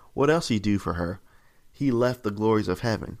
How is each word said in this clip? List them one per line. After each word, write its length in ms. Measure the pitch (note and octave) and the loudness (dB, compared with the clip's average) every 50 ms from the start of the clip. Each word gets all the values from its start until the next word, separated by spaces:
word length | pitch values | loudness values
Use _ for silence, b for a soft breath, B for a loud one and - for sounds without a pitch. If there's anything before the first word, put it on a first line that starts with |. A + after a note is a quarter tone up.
| b b b | b b b
What 160 | - C#3 C#3+ | 0 2 4
else 180 | D#3+ E3+ - - | 4 2 2 0
did 60 | A#2 | 0
he 60 | G2+ | 0
do 180 | F#2+ G#2 G2+ F#2 | 2 2 0 0
for 160 | - F2+ F2 | 0 -2 -4
her? 260 | E2+ E2+ E2+ G2 - - b b b b b b b b b | -4 -4 -6 -6 -10 -14 b b b b b b b b b
He 200 | b - C#3+ C3+ | b -4 -2 0
left 320 | A#2+ A#2 B2 B2 B2+ - | 2 2 2 0 0 -2
the 80 | - G#2+ | -6 -6
glories 380 | G2+ G#2 G#2+ A2 A2 G#2+ G2+ F2+ | -4 0 2 2 2 2 2 0
of 120 | F2+ - | -2 -2
heaven. 380 | - A#2 G#2+ - - - - - | -2 -2 -2 -2 -4 -8 -12 -14